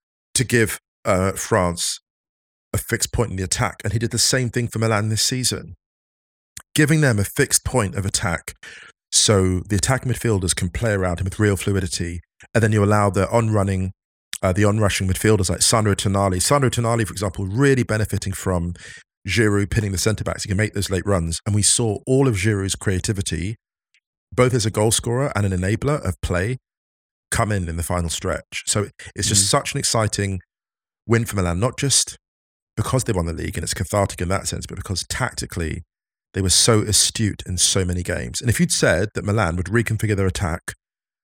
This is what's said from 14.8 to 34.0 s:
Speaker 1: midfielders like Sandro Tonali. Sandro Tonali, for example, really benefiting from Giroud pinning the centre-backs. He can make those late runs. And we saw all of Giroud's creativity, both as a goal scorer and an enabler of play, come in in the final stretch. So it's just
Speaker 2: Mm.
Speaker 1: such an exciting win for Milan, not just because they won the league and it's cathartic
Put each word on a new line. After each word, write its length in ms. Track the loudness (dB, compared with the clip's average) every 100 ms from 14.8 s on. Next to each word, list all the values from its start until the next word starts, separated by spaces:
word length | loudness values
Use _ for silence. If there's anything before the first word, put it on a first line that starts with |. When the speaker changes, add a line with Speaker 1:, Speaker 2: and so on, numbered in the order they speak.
| 2 2 0
Speaker 1:
midfielders 420 | 2 4 4 2
like 120 | 0
Sandro 320 | 2 4 2 2
Tonali. 460 | 0 2 2 2
Sandro 280 | 2 2 2
Tonali, 360 | 2 0 0 0
for 60 |
example, 320 | -2 -6 -4 -4
really 380 | 2 4 4
benefiting 500 | 2 0 0 -2 -4
from 400 | -4 -2 -2 -2 -6 -14 -20 -20 _ -4
Giroud 440 | 2 2 2 0
pinning 240 | 0 -2
the 40 | 0
centre-backs. 440 | 0 -2 -4 -6
He 60 | -2
can 80 | 0
make 160 | 0
those 160 | -2 -2
late 160 | -2 0
runs. 340 | 0 0 -4 -2
And 100 | 0
we 60 |
saw 380 | 2 2 0 -2 2
all 200 | 4 4
of 80 | 2
Giroud's 400 | 2 2 0 -2
creativity, 800 | -2 0 0 -4 -4 -4 -4 -8 _ _ _ _ _ _ _
both 200 | 2 2
as 120 | 2 0
a 60 |
goal 200 | 2 2
scorer 400 | 2 0 -2 -2 0
and 100 | 0
an 120 | 0
enabler 460 | 0 0 0 -2
of 160 | -2 -4
play, 360 | -2 -2 -2 -4 _ _ _ _ _ _ _
come 220 | -2 0
in 180 | -2 -2
in 80 | -4
the 60 |
final 260 | -4 -2 -2
stretch. 540 | -4 -4 -6 -8 -10 -4
So 220 | -2 -4 -8 -14 -6
it's 120 | 0
just 180 | 2 2
Speaker 2:
Mm. 40 |
Speaker 1:
such 240 | 2 0
an 60 | -4
exciting 600 | -2 0 0 0 -4 -4 -10 _ _ _ _ _ 0
win 180 | 2 2
for 100 | -2
Milan, 240 | 0 0
not 180 | -2 -2
just 400 | 0 0 0 -6 _ _ _ _ _ -6
because 280 | -2 0 0
they 80 |
won 120 | -2 -2
the 60 |
league 220 | -4 -6 -6
and 80 |
it's 100 | -6
cathartic 460 | -6 -2 0